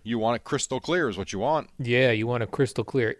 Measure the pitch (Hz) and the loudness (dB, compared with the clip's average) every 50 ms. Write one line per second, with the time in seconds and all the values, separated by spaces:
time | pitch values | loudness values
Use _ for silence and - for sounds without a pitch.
0 | - 110 117 113 107 113 120 113 - - 147 135 - - 131 123 - - 170 180 | -6 -4 -2 0 2 0 0 -2 -2 -4 -4 -2 -2 -2 -4 -4 -2 0 0 2
1 | 151 117 95 95 95 - - 95 113 143 160 151 - - - - 131 117 120 127 | 2 0 -2 -4 -6 -4 -4 -2 0 0 0 0 -2 -4 -8 -6 -2 2 4 4
2 | 131 123 113 107 110 120 123 117 110 - - - 135 - - - 107 - - 131 | 4 4 4 2 0 0 -2 -2 -2 -2 0 0 0 0 0 -2 -4 -2 0 0
3 | 113 110 - | 0 0 -2